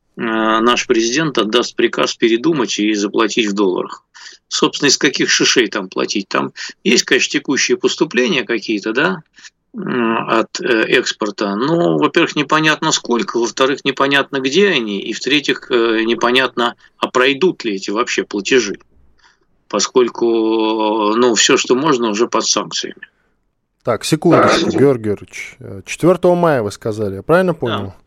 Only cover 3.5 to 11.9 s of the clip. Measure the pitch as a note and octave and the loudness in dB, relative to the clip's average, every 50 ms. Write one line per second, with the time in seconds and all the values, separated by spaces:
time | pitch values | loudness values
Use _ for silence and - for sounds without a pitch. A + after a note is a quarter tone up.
3.5 | G2 G2+ G#2 F#2 F2+ F#2 F#2+ - - - _ _ - - - - - - _ - | 0 0 0 0 0 -2 -4 -6 -10 -16 _ _ -20 -20 -20 -20 -20 -20 _ -8
4.5 | - - D#3 D3+ - - D3 C#3+ - - - C#3+ - - D3 - - - D3 - | -4 -2 0 -2 0 0 0 0 2 2 0 0 0 0 -2 0 0 2 2 2
5.5 | - C3 A2+ F#2+ - G#2+ F#2+ F#2+ - - - - - G#2 F#2+ - - - - C3 | 0 0 -2 -4 -4 -6 -8 -6 -6 -6 -4 -4 -4 -4 -4 -4 -4 -4 -4 -4
6.5 | - - - - - _ - - A#2 - - - C3+ - - - - D3 - - | -6 -12 -14 -14 -12 _ -2 0 2 2 2 2 2 0 2 0 -2 -4 -2 -2
7.5 | C3+ A2+ - - B2 B2 - B2 - - E3+ D#3+ - A#2+ B2+ G#3 F3 C3 A2 G2+ | -2 0 0 0 0 0 0 -2 0 -2 -2 0 0 0 0 0 0 -2 -2 -2
8.5 | A#2 A2 - - A2 G2+ F#2+ A2 A2+ C3 D#3 F#3 F#3+ E3 - _ _ - - - | -4 -4 -2 -2 -4 -2 -2 -2 -2 0 0 0 -2 -6 -10 _ _ -20 -20 -20
9.5 | _ _ _ _ - A3+ - - - B2 A#2 A2+ A#2 A#2 - - A#2+ A2 G#2 - | _ _ _ _ -12 -10 -6 -4 -2 -2 0 0 -2 -2 -2 0 0 0 0 -2
10.5 | - - - - A#2+ A2 A2 - C3 B2+ G#2 - - - A2 G#2 G2 - G#2+ G2+ | -6 -6 -2 0 0 0 2 2 2 2 0 0 -4 -4 -6 -6 -4 -4 -4 -2
11.5 | G2 G#2 B2+ D3 E3 E3+ F3 E3+ | -2 -2 -2 0 0 2 2 2